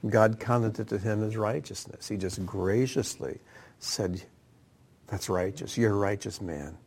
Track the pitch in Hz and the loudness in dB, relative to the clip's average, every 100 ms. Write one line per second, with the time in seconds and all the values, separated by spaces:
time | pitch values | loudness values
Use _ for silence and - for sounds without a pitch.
0 | 110 110 110 113 - 120 113 110 110 107 | 4 6 6 6 2 2 2 -2 -4 -2
1 | 104 107 107 110 107 139 143 - - - | 0 0 0 0 0 -2 -6 -12 -12 -14
2 | - 101 92 - 90 98 92 107 131 - | -6 -4 -4 -4 -6 -2 2 2 2 0
3 | - - 65 - - - - - - - | -2 -6 -8 -8 -14 -20 -20 -12 -8 -2
4 | 98 90 - - _ - _ _ - _ | -2 -2 -8 -20 _ -20 _ _ -20 _
5 | - 101 - 90 92 98 117 - 113 101 | -8 -6 0 2 0 -4 -6 2 4 4
6 | 101 101 - - 92 76 71 85 | 2 0 -6 -8 -6 -6 -8 -12